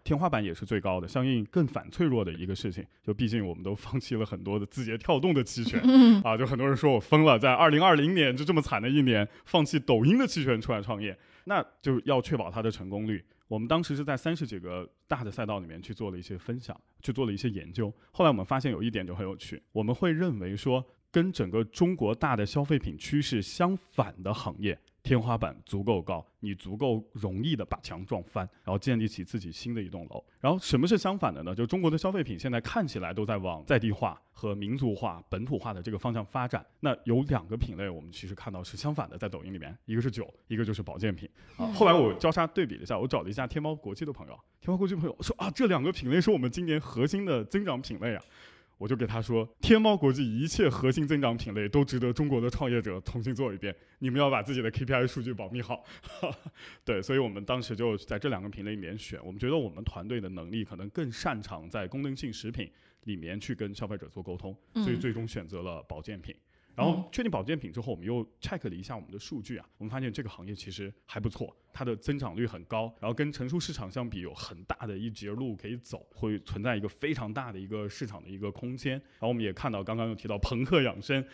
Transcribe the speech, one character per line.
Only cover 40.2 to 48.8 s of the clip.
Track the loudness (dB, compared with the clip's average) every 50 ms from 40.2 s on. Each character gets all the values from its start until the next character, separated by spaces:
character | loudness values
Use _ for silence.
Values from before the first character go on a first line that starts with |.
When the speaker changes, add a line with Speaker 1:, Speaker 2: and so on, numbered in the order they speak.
| -8 -10 -12 _ _ -6
Speaker 1:
一 | -4
个 | -2 -2
就 | -2 -2
是 | -4
保 | -6 -8 -6 -2
健 | -2 -2 -2
品。 | -2 -8 -14 -16 -20 -20 -20 -8 -6
啊， | -4
Speaker 2:
嗯。 | -4 2
Speaker 1:
后 | 6 8
来 | 8 10
我 | 8 8 6 4
交 | 4 2 2
叉 | 4 2 0 0
对 | 2 0 0
比 | 0 -2 -6
了 | -6
一 |
下， | -4 -2 -2
我 | 0 0
找 | 0 -2
了 | -2 -4
一 | -4
下 | -6 -6
天 | -6 -4 -4
猫 | -4 -4 -4
国 | -6 -6 -8 -8
际 | -6 -6
的 | -8 -8
朋 | -10 -14 -16
友， | -18 -20 -20 _ _ _
天 | -4 -2
猫 | 0 2
国 | 2 0
际 | 0
朋 | 0 -2
友 | -2 -4 -4
说 | -4 -4 -4 -2
：“啊， | -4 -4
这 | 2 2 4 4
两 | 4 4 2
个 | 0
品 | -2 -2 0 2
类 | 4 4
是 | 6 6
我 | 4 4
们 | 2 0
今 | -2 -2 -2
年 | 0 0 0
核 | -2 -2 0 0 0
心 | 2 2 0 0
的 | 0 0 0 0
增 | 0 -2 -2 0
长 | 0 -2 -2
品 | -4 -6 -6 -4
类 | -4 -4 -4
啊。” | -4 -6 -12 -20 -20 -20 -20 -20 -20 _ _ _
我 | -8